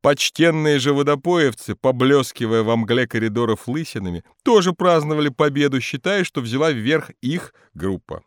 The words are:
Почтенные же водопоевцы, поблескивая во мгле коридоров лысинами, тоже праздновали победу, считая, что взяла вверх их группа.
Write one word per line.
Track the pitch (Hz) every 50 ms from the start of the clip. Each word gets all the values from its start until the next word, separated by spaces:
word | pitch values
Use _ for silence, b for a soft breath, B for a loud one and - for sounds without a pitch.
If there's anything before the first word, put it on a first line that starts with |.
Почтенные | _ 139 147 - - - _ - 160 170 160 156 151 151 147 139
же | 120 143 143
водопоевцы, | 139 143 143 147 143 - 170 180 170 156 135 110 - - - 104
поблескивая | - - 131 131 123 127 131 143 143 131 - - - 120 110 110 113 110
во | 107 117
мгле | 117 113 104 117 123 127 113
коридоров | - 117 110 110 104 117 120 113 110 - -
лысинами, | - 123 151 165 - - - 98 92 85 85 - b b b _
тоже | - 240 214 180 185 180
праздновали | _ 180 180 170 160 147 151 156 151 151 147
победу, | 127 - 151 151 139 143 143 143 135 135
считая, | 117 - - 135 _ 180 196 202 180
что | - _ 147
взяла | 123 117 113 135 151 165
вверх | 147 117 107 120 151 160 - - - _
их | - 123 151 180 - - _ b b b b
группа. | - 78 95 95 87 _ - 80 78 _